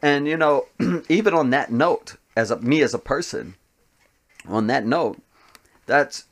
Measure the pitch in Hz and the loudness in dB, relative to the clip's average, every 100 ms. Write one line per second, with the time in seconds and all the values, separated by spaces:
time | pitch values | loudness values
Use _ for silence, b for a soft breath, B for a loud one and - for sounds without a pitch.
0 | 147 143 147 160 151 139 - - 180 170 | 0 0 -2 0 2 2 -2 -4 -2 -2
1 | - 180 214 165 131 135 110 117 165 - | 0 2 2 2 2 0 0 0 0 0
2 | - - _ 110 107 113 120 156 127 - | -6 -20 _ -2 -2 -2 0 2 2 0
3 | - 139 - - - 95 _ _ _ _ | -4 -4 -4 -10 -12 -18 _ _ _ _
4 | _ _ _ - 82 107 110 135 110 160 | _ _ _ -20 -6 -2 0 0 0 -2
5 | 120 - _ b b b b b - 143 | -2 -6 _ b b b b b 0 0
6 | 139 - - | 0 -6 -18